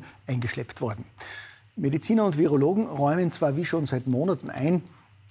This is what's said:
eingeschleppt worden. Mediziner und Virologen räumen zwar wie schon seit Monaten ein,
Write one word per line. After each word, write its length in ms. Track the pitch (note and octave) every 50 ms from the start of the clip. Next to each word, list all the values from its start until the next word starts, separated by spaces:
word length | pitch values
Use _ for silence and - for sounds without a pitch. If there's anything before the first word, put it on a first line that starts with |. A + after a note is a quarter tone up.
| - - - - - -
eingeschleppt 540 | B2+ B2 A#2 A2 - - A#2+ - - -
worden. 220 | C3 A2+ G2+ - - - - - - - - - - - - - _ - -
Mediziner 500 | - D3+ C#3 D3+ D3 - - A3+ A3 G#3+
und 140 | G3 D3+ D3
Virologen 480 | E3 D3+ D3 C3+ C#3+ D#3+ G3 G#3+ A3
räumen 460 | - D3+ C3+ - C#3+ D#3 F3+ F3+ E3
zwar 240 | - - - D3 C3+
wie 80 | D#3+ F3
schon 220 | - - E3 D3
seit 200 | C3+ C3+ B2 B2+
Monaten 440 | C3 B2 B2 D#3 F#3+ E3+ B2+ - B2
ein, 320 | B2+ B2+ C3 D#3+ F3+ E3+ - - - - _ _ - - - -